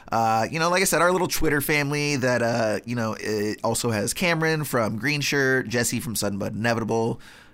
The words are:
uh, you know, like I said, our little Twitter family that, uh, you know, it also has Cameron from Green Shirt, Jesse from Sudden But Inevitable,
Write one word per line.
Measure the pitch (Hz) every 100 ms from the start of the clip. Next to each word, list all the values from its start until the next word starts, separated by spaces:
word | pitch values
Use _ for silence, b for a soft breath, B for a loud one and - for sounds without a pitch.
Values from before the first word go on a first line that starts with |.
| B
uh, | 113 113 113 -
you | 160
know, | 170
like | 180
I | 190
said, | 156
our | 175
little | 180 175
Twitter | - 160 147
family | 143 151 143 147 147 143
that, | 127 120
uh, | 117 120 110 101
you | 113 120
know, | 113 104
it | - 107 104 -
also | 110 113 120
has | 107 117
Cameron | - 175 160 160 156
from | 143 127 107 107
Green | 135 147
Shirt, | 139 143 131 131 -
Jesse | 120 120 117
from | 120 104
Sudden | 101 98
But | 101
Inevitable, | 104 117 113 107 113 117 127 B B B